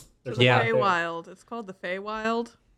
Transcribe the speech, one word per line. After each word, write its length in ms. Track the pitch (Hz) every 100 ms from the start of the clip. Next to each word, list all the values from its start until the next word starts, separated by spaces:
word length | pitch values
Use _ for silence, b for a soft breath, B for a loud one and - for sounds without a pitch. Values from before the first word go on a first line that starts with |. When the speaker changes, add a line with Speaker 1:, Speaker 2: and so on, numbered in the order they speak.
| - _ 127
Speaker 1:
there's 120 | 113
Speaker 2:
The 60 |
Speaker 3:
Yeah. 140 | 123 120
Speaker 1:
a 0 |
lot 80 | 117
there. 80 | -
Speaker 2:
Feywild. 460 | 190 175 170 165 170
It's 140 | 185
called 240 | - 233 196
the 60 |
Feywild, 840 | 185 180 190 202 220 220 233 233 _ _